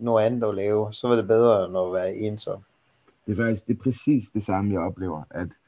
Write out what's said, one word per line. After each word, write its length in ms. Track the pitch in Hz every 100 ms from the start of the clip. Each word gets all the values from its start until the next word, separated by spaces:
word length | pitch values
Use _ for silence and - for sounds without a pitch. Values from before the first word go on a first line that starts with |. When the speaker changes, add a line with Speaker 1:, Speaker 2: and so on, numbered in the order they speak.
Speaker 1:
noget 240 | 117 113 110
andet 220 | 123 110
at 60 |
lave. 380 | 98 101 107 107
Så 160 | 107 123
var 80 | 120
det 100 | 95
bedre 360 | 113 117 104 90
end 100 | 92
at 140 | 90
være 220 | 92 92
ensom. 500 | 98 107 104 - 98 - _ _ _ _ _ -
Speaker 2:
Det 120 | 101
er 40 |
faktisk, 240 | 117 107 -
det 120 | 113
er 40 |
præcis 420 | 131 120 - 143 -
det 100 | 107
samme, 280 | 101 95 101
jeg 80 | 95
oplever, 420 | 85 85 92 78 -
at 180 | 78 87 -